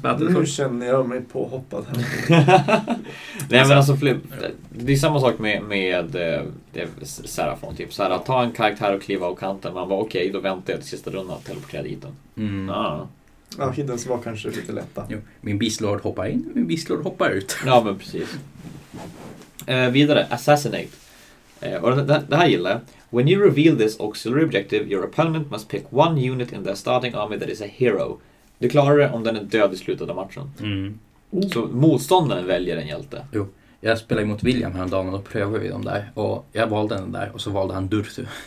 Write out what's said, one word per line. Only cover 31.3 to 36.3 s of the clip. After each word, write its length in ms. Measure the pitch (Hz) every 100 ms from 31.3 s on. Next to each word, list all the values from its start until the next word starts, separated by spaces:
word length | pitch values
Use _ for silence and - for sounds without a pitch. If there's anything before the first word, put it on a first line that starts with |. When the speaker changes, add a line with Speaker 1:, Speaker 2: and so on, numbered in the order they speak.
Speaker 2:
Oh. 160 | 185 196
Speaker 3:
Så 120 | 117 110
motståndaren 800 | 120 160 131 - 359 139 92 90
väljer 300 | 87 90 80
en 100 | 76
hjälte. 380 | 76 - - -
Speaker 1:
Jo, 160 | 107 98 - _ _
jag 160 | 107 110
spelade 300 | - 113 107
emot 160 | 104
William 280 | 120 127 92
häromdagen 320 | 90 90 95 92
och 60 |
då 100 | 98
prövade 380 | - 113 101 107
vi 80 | 98
dem 160 | 98 101
där. 260 | 98 101
Och 320 | - 104